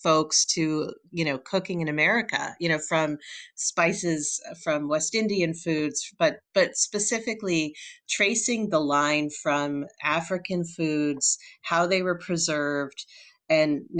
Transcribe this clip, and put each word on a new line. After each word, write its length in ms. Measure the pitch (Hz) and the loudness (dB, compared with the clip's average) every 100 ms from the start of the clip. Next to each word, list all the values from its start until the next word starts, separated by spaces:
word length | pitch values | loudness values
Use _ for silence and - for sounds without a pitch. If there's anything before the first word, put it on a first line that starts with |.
folks 440 | 170 156 156 - - | 2 4 4 2 2
to, 460 | - 160 156 147 - 160 | 0 0 0 -2 -8 _
you 140 | 175 | -4
know, 120 | 156 135 | -2 -2
cooking 440 | - 196 185 180 | -2 -4 -2 -2
in 80 | 160 | -2
America, 680 | 151 160 226 220 - 143 - | 2 2 2 0 -4 -4 -4
you 100 | 170 | 0
know, 100 | 156 | 0
from 400 | 156 160 156 147 - - - | 0 0 0 -2 -10 -18 -16
spices 880 | - - - 170 208 175 156 147 - - 160 | -8 -4 0 0 0 -2 -2 -2 -6 -10 -10
from 260 | - 151 147 | -4 -2 0
West 260 | 156 - | -2 0
Indian 380 | 220 214 202 165 | -2 0 0 0
foods, 580 | 165 175 156 151 - - - | -2 -2 0 -2 -4 -8 0
but, 180 | 165 - _ | 0 0 _
but 200 | - 180 | 2 2
specifically 1000 | - - 208 208 226 226 214 196 165 151 - - - - | 0 -2 -2 -2 -2 -4 -4 0 0 0 -4 -16 -16 -6
tracing 600 | - 202 220 - 233 214 | 0 2 2 0 0 2
the 100 | 156 | 2
line 480 | 147 143 147 151 151 147 | 4 4 4 2 0 -2
from 420 | 156 143 147 143 143 - | 0 2 0 -2 -6 -6
African 640 | 151 160 165 185 180 180 | -2 0 0 -4 -2 -2
foods, 720 | 170 170 160 151 147 143 - - - - | -2 -2 0 2 0 0 0 -2 -6 -16
how 240 | - 170 175 | -2 2 2
they 160 | 190 | 2
were 160 | 185 175 | 0 -2
preserved, 840 | - 175 165 151 147 143 139 - - - - _ - | -2 -2 0 0 0 -2 -4 -8 -18 -20 -20 _ 0
and, 320 | 160 156 147 - | 4 4 2 -2